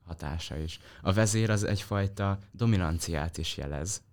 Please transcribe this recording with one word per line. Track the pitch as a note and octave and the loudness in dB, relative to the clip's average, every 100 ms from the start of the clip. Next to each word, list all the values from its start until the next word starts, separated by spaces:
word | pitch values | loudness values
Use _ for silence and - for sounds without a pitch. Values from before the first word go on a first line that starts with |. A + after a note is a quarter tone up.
hatása | - E2+ D2+ D#2+ - D#2+ | -14 -10 -8 -8 -6 -6
is. | D#2 - - - | -6 -8 -18 -6
A | E2+ | 2
vezér | G2 G#2+ A2 A2 | 4 4 4 2
az | G#2 | 2
egyfajta | G#2+ G#2 - G2+ G2 G2+ G2 G2 - | 2 0 0 0 0 0 -2 -2 -6
dominanciát | - A#2 G2+ E2 E2 - D#2 E2 E2 | 0 4 4 4 0 -2 -2 -2 -4
is | D#2+ - | -6 -4
jelez. | C#2 C#2+ F2 - _ | -6 -4 -4 -6 _